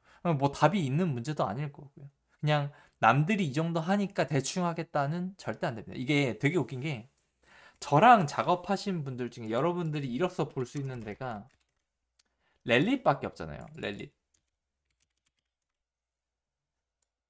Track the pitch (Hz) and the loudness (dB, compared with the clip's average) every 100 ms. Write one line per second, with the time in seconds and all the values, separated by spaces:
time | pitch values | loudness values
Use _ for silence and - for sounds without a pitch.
0 | _ - 175 147 139 - 156 202 135 143 | _ -6 -2 2 0 4 4 4 0 0
1 | 185 120 123 151 127 113 147 - 139 - | 0 -2 -4 -2 -2 -2 -8 -10 -20 -20
2 | 143 _ _ _ 151 147 143 - - _ | -20 _ _ _ 0 0 0 -8 -20 _
3 | 113 131 151 208 160 131 165 165 160 202 | 6 6 4 0 0 -2 -2 -2 0 0
4 | 190 - 156 143 131 185 175 165 156 151 | 0 -2 0 0 -2 -2 -2 -4 -4 -2
5 | 139 175 185 196 - 113 165 110 98 101 | -2 -4 -6 -8 -10 -6 -6 -6 -10 -8
6 | 127 143 135 98 143 175 131 127 156 120 | 0 2 2 0 0 0 -2 -6 -6 -8
7 | 110 _ _ _ _ - - _ - 143 | -10 _ _ _ _ -20 -20 _ 2 6
8 | 226 226 147 - 120 175 190 196 202 175 | 8 8 6 0 0 0 0 -4 -2 -6
9 | 139 123 120 123 107 117 165 175 160 147 | -6 -6 -8 -6 -4 0 0 -2 -4 -4
10 | 139 123 180 180 151 139 123 143 135 127 | -4 -2 -2 -2 -4 -4 -6 -6 -8 -8
11 | 107 98 127 107 104 _ _ _ _ _ | -10 -8 -8 -8 -12 _ _ _ _ _
12 | _ _ _ _ _ _ - 120 196 277 | _ _ _ _ _ _ 2 4 4 2
13 | 165 - 110 - 80 69 - - 107 101 | 2 0 -4 -8 -10 -10 -14 -8 -8 -8
14 | - _ _ _ _ _ _ _ _ _ | -12 _ _ _ _ _ _ _ _ _
15 | _ _ _ _ _ _ _ _ _ _ | _ _ _ _ _ _ _ _ _ _
16 | _ _ _ _ _ _ _ _ _ _ | _ _ _ _ _ _ _ _ _ _
17 | _ _ | _ _